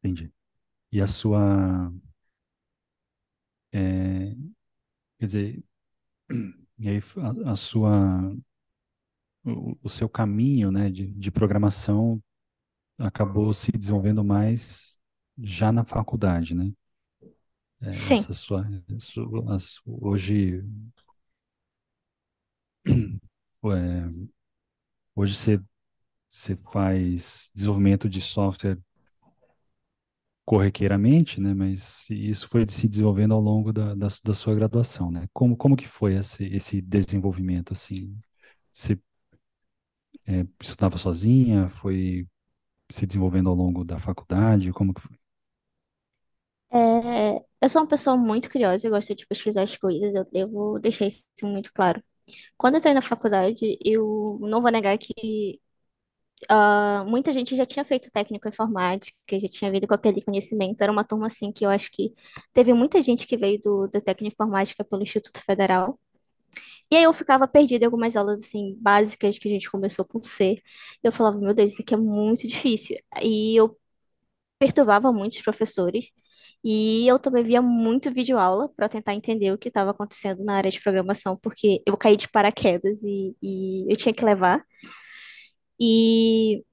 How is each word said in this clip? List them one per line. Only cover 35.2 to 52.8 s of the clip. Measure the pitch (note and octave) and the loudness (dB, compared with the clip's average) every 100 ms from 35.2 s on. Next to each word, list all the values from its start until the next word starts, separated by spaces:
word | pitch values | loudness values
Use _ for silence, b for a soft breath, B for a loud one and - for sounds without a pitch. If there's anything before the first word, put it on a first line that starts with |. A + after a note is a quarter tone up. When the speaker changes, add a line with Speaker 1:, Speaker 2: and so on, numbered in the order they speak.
| E2+ | -10
Speaker 1:
Como, | - B2 A#2+ | 0 0 2
como | C#3+ C3+ | 2 2
que | - | 0
foi | - G#2 F#2+ | -4 0 0
esse, | G2 - G2 | -4 -8 -6
esse | G2 - G2+ | -6 -4 -6
desenvolvimento, | F#2 G2+ F#2+ G2+ F#2+ F2+ F#2 F2+ F2 | 0 0 0 -2 -2 -4 -4 -4 -6
assim? | F#2+ - F#2+ G2 G2+ - _ b b _ | -10 -10 -12 -12 -16 -20 _ b b _
Você, | - - G2 _ _ _ _ _ _ _ _ _ _ _ - - | -14 -4 -4 _ _ _ _ _ _ _ _ _ _ _ -20 -6
é, | F#2+ F2+ _ | -4 -4 _
estudava | - - F#2+ F2 | -16 -2 -2 -2
sozinha? | F#2+ E2+ G#2 C3 B2 G#2 F#2 | -6 -2 4 4 4 2 0
Foi | - G2 F#2+ F#2 F2+ F2+ _ _ _ _ _ _ | -4 -6 -4 -2 -4 -8 _ _ _ _ _ _
se | - F#2+ | -8 -4
desenvolvendo | G2 F#2 F#2 F#2 | -2 0 2 2
ao | F2+ | 2
longo | F2+ F2 | 0 -2
da | E2+ E2+ | -6 -8
faculdade? | - F#2 - F2+ A2 G#2+ F#2 | -8 -10 -4 0 4 4 2
Como | F2+ G2 | -2 -2
que | F#2 | -2
foi? | - - _ _ _ _ _ _ _ _ _ _ _ _ _ _ _ | -12 -20 _ _ _ _ _ _ _ _ _ _ _ _ _ _ _
Speaker 2:
É, | A#3+ A#3 A3+ A#3 A#3 G#3+ - - _ | 4 4 4 2 0 0 0 -6 _
eu | C4 | 2
sou | D#4+ | 4
uma | D#4 | 2
pessoa | D4 D4 B3+ | 0 2 2
muito | A#3 G#3+ - | 2 0 -2
curiosa, | C#4 G#3+ F#3 A3+ | 0 2 2 0
eu | |
gosto | G#3 G#3 | -2 -2
de | G3+ - | -10 -6
pesquisar | G#3+ - G#3 | -6 -2 -2
as | G3 - | -2 -2
coisas, | F#3+ E3 G#3 | -4 -2 -2
eu | G3+ | -2
devo | F#3+ F3+ F#3+ G#3 G#3 G#3+ | -4 -4 -4 -4 -4 -2
deixar | G#3+ A3+ G3+ | -2 -2 -4
isso | - _ _ | -4 _ _
muito | G3+ G3+ - | -6 -6 -8
claro. | - F#3 - _ _ _ B B _ | 0 0 0 _ _ _ B B _
Quando | B3 | 2
eu | D#4 | 4